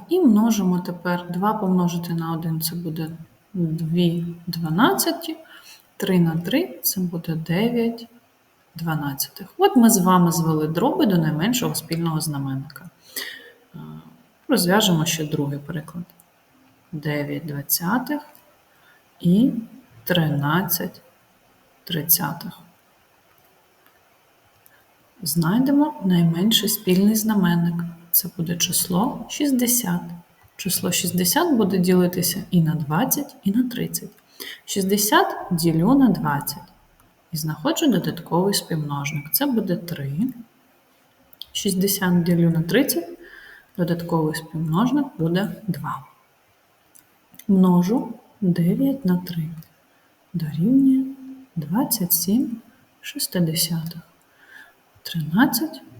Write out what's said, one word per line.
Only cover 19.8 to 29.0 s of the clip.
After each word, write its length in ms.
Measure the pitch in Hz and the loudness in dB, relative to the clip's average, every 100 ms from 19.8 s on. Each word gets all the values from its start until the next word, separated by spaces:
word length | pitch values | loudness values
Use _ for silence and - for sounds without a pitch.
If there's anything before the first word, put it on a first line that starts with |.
| - - | -20 -12
тринадцять 1000 | - 175 156 143 139 165 180 - - - _ _ _ _ _ _ _ _ | -2 0 2 0 0 0 0 -4 -6 -10 _ _ _ _ _ _ _ _
тридцятих. 760 | - 170 165 - 147 - - - - _ _ _ _ _ _ _ _ _ _ _ _ _ _ _ _ _ _ _ _ _ _ _ _ _ | -8 -6 -2 -2 -2 -6 -10 -14 -20 _ _ _ _ _ _ _ _ _ _ _ _ _ _ _ _ _ _ _ _ _ _ _ _ _
Знайдемо 720 | 160 170 160 226 269 285 302 - | -4 -2 2 2 2 2 2 0
найменший 680 | 190 175 170 165 214 226 202 | 0 2 2 2 2 2 0
спільний 460 | - - 180 202 220 | -2 2 4 4 2
знаменник. 600 | 220 202 175 175 170 170 170 - - | 2 2 4 4 2 -2 -6 -10 -6
Це 180 | - 175 - | -4 -4 -6
буде 200 | 165 170 | -4 -2
число 680 | 180 - - 180 | -2 -2 0 0